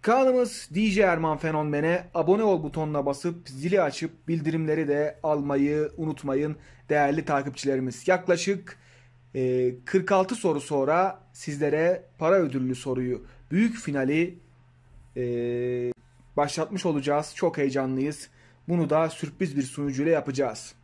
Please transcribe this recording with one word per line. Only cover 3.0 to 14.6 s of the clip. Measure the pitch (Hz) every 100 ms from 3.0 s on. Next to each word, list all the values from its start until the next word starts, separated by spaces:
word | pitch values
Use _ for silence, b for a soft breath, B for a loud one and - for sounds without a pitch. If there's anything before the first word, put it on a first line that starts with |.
| 139
basıp | 139 175 170 170
zili | 131 160 196
açıp | 156 - 160 - -
bildirimleri | 165 147 160 156 156 151
de | 143 151 -
almayı | 156 151 143 143 143 151 151 -
unutmayın | 156 156 143 135 151 151 B B -
değerli | 147 143 151 156
takipçilerimiz. | 143 139 123 139 135 127 117 -
Yaklaşık, | 185 180 170 190 196 - - b b b b _ 131
e, | 127 127 123 123 -
kırk | 190 185
altı | 196 190 240
soru | 185 147
sonra | 135 143 135 165 190 - _
sizlere | - - 143 151 151 165 185 - -
para | 160 190
ödüllü | 160 131 127 123
soruyu, | 139 127 123 127 B B -
büyük | 170 226 233
finali, | - 143 131 151 175 175 - _